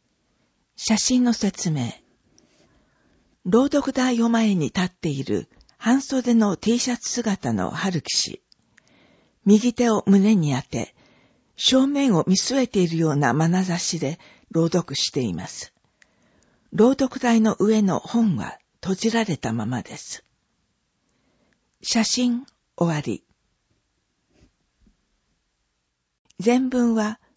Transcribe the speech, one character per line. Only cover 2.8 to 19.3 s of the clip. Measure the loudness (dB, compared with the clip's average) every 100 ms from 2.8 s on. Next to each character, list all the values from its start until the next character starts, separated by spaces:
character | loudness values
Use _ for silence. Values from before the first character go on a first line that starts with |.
| _ _ _ _ _ _
朗 | 0 2
読 | 4 2 0
台 | 0 0 2
を | 2
前 | 2 2
に | 2 0
立 | -2
っ | -4
て | -4 -6
い | -4
る | -4 -4 -6 _ _ _
半 | 0 0
袖 | 0 -4 2
の | 2 2 0
T | 0 0
シ | -2
ャ | -6
ツ | -6
姿 | -6 -4 -4 -2
の | -2 -4
春 | -4 -4 -4
木 | -4 -4
氏。 | -4 -10 _ _ _ _ _ _ _ _ _ _
右 | 4 4 4
手 | 0 0
を | 2 4
胸 | 4 6
に | 2 2
当 | -2 -4
て、 | -8 -8 _ _ _ _ _ _ -4
正 | 0 2 2
面 | 2 2
を | 2 2
見 | 0
据 | 0 -2
え | 0
て | 0
い | 0
る | 0
よ | 0
う | 2
な | 0
眼 | 2 2 0
差 | -2 -4
し | -4 -4
で | -6 -6 -16 _ _
朗 | -2 0
読 | 0 -2
し | -6 -4
て | -4
い | -4
ま | -6 -10
す。 | -14 -18 _ _ _ _ _ _ _ _ _ _
朗 | 2 2
読 | 4 -2 -2
台 | 2 4
の | 2 2
上 | 2 2
の | 2 0
本 | -2 0 0 0
は | -6 -12 _ _
閉 | -6
じ | -2 0
ら | 0
れ | -2